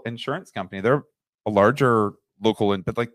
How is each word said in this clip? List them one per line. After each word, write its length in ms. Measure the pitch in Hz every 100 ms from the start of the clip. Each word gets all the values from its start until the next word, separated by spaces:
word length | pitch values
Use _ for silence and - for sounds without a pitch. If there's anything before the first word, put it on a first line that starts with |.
| 117
insurance 440 | 117 - 156 -
company. 300 | 110 92 98
They're 240 | 104 143 - _ _ _ 107
a 40 |
larger 640 | 101 104 143 135 113 101 - _ _
local, 320 | 107 104 104
in-, 100 | 98
but, 140 | 90 113
like, 140 | 117